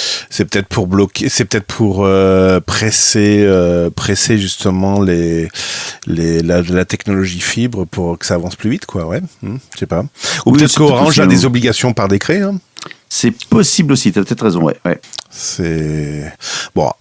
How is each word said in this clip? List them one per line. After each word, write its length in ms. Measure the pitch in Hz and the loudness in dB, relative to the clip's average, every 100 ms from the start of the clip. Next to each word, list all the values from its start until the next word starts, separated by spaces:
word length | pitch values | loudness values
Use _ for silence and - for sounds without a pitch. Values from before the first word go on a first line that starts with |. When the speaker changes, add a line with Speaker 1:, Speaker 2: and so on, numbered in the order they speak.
| - - - | -6 -8 -8
Speaker 1:
C'est 160 | - | -4
peut-être 220 | 90 101 98 | -2 -2 -2
pour 180 | - 92 | -2 0
bloquer, 440 | 95 98 - 135 | 2 2 0 -4
c'est 160 | - 117 | -2 -2
peut-être 180 | 117 - | -2 -4
pour, 380 | - 107 95 | -2 0 2
euh, 560 | 98 98 95 95 95 92 | 2 4 4 4 4 2
presser, 840 | - - 110 104 - 113 104 104 101 | 0 -2 0 0 0 2 4 4 4
euh, 420 | 95 87 87 87 | 4 2 2 -2
presser 480 | - - 98 - 110 | -4 -4 -2 0 0
justement 640 | 98 - 98 92 95 98 | -2 -4 -2 0 0 0
les, 480 | 98 85 85 82 82 - - - - - - | 2 2 0 -2 -4 -8 -10 -10 -10 -10 -6
les, 360 | 82 82 82 | -2 0 0
la, 180 | 82 87 | 2 0
la 240 | 87 90 | 2 0
technologie 560 | 92 - - 98 95 90 | 0 -4 -2 -2 -2 -4
fibre 460 | - - 123 113 87 | -4 -2 -2 -4 -6
pour 320 | - 87 85 | -4 -4 -4
que 80 | - | -2
ça 80 | |
avance 220 | 90 87 - | -2 -2 -6
plus 120 | 107 | -4
vite, 160 | 139 | -4
quoi, 220 | - 101 82 | -6 -8 -4
ouais. 160 | 120 180 - | -6 -8 -10
Hmm, 140 | 98 123 - | -10 -10 -12
je 40 | - | -10
sais 80 | 98 | -6
pas. 140 | 85 131 - - - | -4 -6 -8 -8 -4
Ou 60 | - | 2
Speaker 2:
Oui, 60 | 139 | 4
Speaker 1:
peut-être 120 | 151 | 4
Speaker 2:
c'est 40 | - | 4
tout 100 | 151 | 4
Speaker 1:
qu'Orange 200 | 123 147 | 4 4
Speaker 2:
aussi, 120 | 151 | 4
Speaker 1:
a 40 | |
Speaker 2:
hein. 40 | - | 4
Speaker 1:
des 180 | - 135 | 4 4
obligations 480 | 123 120 110 127 | 2 0 0 0
par 140 | 113 98 | 0 0
décret, 340 | 98 - 180 | 0 0 0
hein. 140 | 196 190 - - - - _ | 0 -4 -10 -18 -18 -20 _
Speaker 2:
C'est 220 | - 120 - - | -2 -2 -2 0
possible 440 | - - - 147 | 2 4 2 2
aussi, 180 | 131 107 | 2 2
t'as 100 | 95 | 0
peut-être 200 | 98 117 | 0 0
raison, 200 | 113 85 | 0 2
ouais, 140 | 78 - | 0 0
ouais. 160 | 90 - - - - | -4 -4 -6 -16 -16
Speaker 1:
C'est, 1000 | - - - 85 80 78 78 73 73 76 - - - - | -12 -10 -4 -4 -2 -2 -4 -6 -8 -10 -12 -10 -8 -6
bon, 160 | 92 73 - | -2 -2 -2